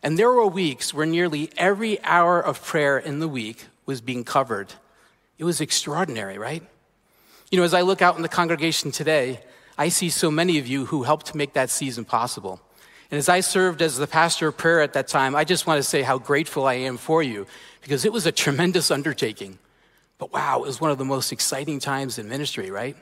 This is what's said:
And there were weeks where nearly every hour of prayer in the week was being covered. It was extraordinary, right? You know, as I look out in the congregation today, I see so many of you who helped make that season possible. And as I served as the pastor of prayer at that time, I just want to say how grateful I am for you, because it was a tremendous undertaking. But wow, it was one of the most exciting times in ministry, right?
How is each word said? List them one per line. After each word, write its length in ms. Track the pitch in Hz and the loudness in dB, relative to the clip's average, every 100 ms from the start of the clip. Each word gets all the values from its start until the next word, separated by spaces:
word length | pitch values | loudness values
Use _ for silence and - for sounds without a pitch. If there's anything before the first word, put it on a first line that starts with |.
And 160 | - 160 | 0 4
there 100 | 226 | 6
were 160 | 247 214 | 6 4
weeks 480 | 180 175 123 - | 2 -2 -2 -6
where 120 | 143 151 | -2 0
nearly 440 | 170 180 151 151 - | 2 0 -2 -6 0
every 480 | 180 202 220 214 | 2 2 0 -2
hour 380 | - 170 170 175 | 2 4 6 4
of 200 | - - | 2 -4
prayer 360 | - 165 143 135 | -2 0 2 2
in 220 | 160 143 | -2 -4
the 80 | 160 | -4
week 380 | 131 110 113 - _ - | -4 -6 -10 -20 _ -10
was 160 | 135 | -8
being 240 | 117 123 117 | -6 -6 0
covered. 480 | 143 127 104 98 - _ _ _ _ _ _ | 0 0 -4 -6 -14 _ _ _ _ _ _
It 80 | 165 | -4
was 160 | 165 | -2
extraordinary, 760 | 147 - - 151 180 113 98 98 | -2 -2 -2 -2 -2 -4 -8 -8
right? 260 | 110 160 - _ _ _ _ _ _ - _ | -8 -8 -12 _ _ _ _ _ _ -20 _
You 80 | 185 | 2
know, 60 | |
as 100 | 175 | 4
I 80 | 180 | 4
look 180 | 180 190 | 4 4
out 160 | 180 165 | 4 4
in 40 | |
the 60 | 165 | -2
congregation 640 | - 170 170 160 156 147 | 0 0 2 0 0 -4
today, 480 | - 151 156 127 120 - - - - | -4 0 2 0 -4 -12 -20 -16 -2
I 100 | 151 | 0
see 220 | - 175 | 0 0
so 200 | - 165 | 0 0
many 300 | 151 180 156 | 2 2 0
of 80 | 123 | 0
you 200 | 135 127 | -4 -2
who 160 | 151 | -4
helped 300 | 123 151 - | 0 0 0
make 200 | 151 143 | -6 -2
that 160 | - 127 | 0 0
season 340 | - 139 120 | -2 -4 -8
possible. 560 | 110 117 117 - 98 92 _ _ - - _ | -2 -2 -2 -6 -10 -12 _ _ -20 -20 _
And 60 | 147 | -2
as 120 | 143 | 2
I 100 | 180 | 2
served 420 | 180 196 185 156 | 2 2 2 2
as 140 | 165 127 | -2 0
the 120 | 143 | 0
pastor 400 | 160 165 - 156 | 2 2 2 -2
of 100 | - | 0
prayer 240 | 165 165 | 2 4
at 120 | 147 | 4
that 140 | 139 131 | 0 0
time, 280 | 151 135 143 | 0 2 2
I 100 | 156 | 2
just 220 | 175 - | 0 2
want 100 | 151 | 0
to 100 | - | 2
say 140 | 156 | 0
how 160 | 131 131 | 0 -2
grateful 480 | - 143 165 - 135 | 2 0 0 0 0
I 80 | |
am 240 | 127 131 123 | 0 -4 -6
for 260 | - 160 | 0 0
you, 220 | 147 104 98 - - - | 2 -4 -10 -16 -20 -20
because 260 | - 139 214 | -4 0 0
it 80 | |
was 120 | 220 165 | 0 0
a 60 | |
tremendous 580 | - - 139 175 180 151 | 0 0 2 2 2 2
undertaking. 680 | 143 143 143 120 107 98 92 _ _ _ _ _ _ | 0 -2 -2 -4 -4 -14 -16 _ _ _ _ _ _
But 160 | - | -8
wow, 260 | - 143 127 | -4 -2 -2
it 20 | 135 | -2
was 160 | 123 | -2
one 80 | 160 | -2
of 80 | 139 | 0
the 80 | 135 | -2
most 260 | 135 127 | -2 -2
exciting 480 | - - 135 143 143 | -4 -4 -4 -4 -6
times 380 | 143 135 135 120 | -4 -4 -4 -8
in 100 | 107 | -8
ministry, 440 | 135 147 - 95 | -6 -6 -6 -8
right? 240 | 98 123 139 | -6 -8 -10